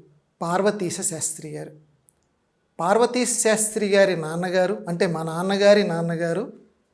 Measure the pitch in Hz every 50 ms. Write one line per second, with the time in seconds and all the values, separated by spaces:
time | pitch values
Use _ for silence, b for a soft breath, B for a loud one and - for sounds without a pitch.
0 | - _ _ _ _ _ _ - 180 170 175 190 196 208 202 208 180 165 - 196
1 | 180 180 160 151 - - - - 156 151 147 151 156 160 - - _ _ _ _
2 | _ _ _ _ _ _ _ _ _ _ _ _ _ _ _ - 165 180 208 226
3 | 240 240 240 247 240 240 - - - 220 208 214 214 - - 220 214 196 202 196
4 | 196 190 175 165 151 156 165 175 185 180 180 185 180 180 214 214 - 175 170 170
5 | 202 180 160 160 160 160 160 170 185 196 202 196 202 202 208 208 190 175 165 170
6 | 170 165 170 165 170 165 165 190 254 - - - - _ _ _ _ _